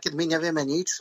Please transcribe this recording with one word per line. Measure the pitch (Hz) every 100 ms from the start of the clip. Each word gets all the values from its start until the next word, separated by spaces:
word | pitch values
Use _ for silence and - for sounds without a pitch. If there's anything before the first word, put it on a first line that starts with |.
keď | 170 147
my | 165
nevieme | 160 170 160 139
nič, | 160 180 -